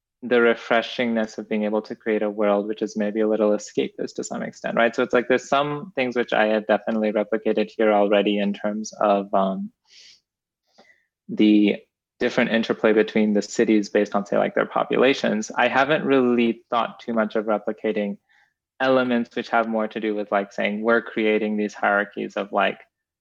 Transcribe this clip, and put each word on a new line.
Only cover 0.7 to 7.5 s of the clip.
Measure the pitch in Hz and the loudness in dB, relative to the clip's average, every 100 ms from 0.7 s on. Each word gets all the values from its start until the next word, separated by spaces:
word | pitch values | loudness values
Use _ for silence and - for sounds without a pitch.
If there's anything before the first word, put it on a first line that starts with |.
| 117 113 - 120 113 110 - | 0 0 -4 -2 0 -2 -6
of | 107 | -6
being | 107 | -4
able | 107 107 | -2 -2
to | 107 120 | -4 -8
create | - 107 | -4 -2
a | 107 | -2
world | 104 104 101 104 | 0 2 2 0
which | 110 | -4
is | 107 110 | -6 -4
maybe | 104 107 | -4 0
a | 107 | 0
little | 107 107 | 2 2
escapist | 104 - - 135 - - - | 0 -4 -6 -6 -6 -10 -8
to | |
some | - - | -10 -8
extent, | - - - 113 | -10 -10 -6 0
right? | 117 117 | 0 0
So | |
it's | 123 | 0
like | 123 117 | 0 2
there's | 127 - | 0 2
some | 139 147 147 143 - | 0 0 -4 -8 -4
things | 127 123 | -4 -2
which | 117 | -2
I | 117 107 | 0 2
have | 110 104 | 0 2
definitely | 104 - 110 107 | 0 0 -2 0
replicated | 107 104 110 - | 0 -2 -2 -2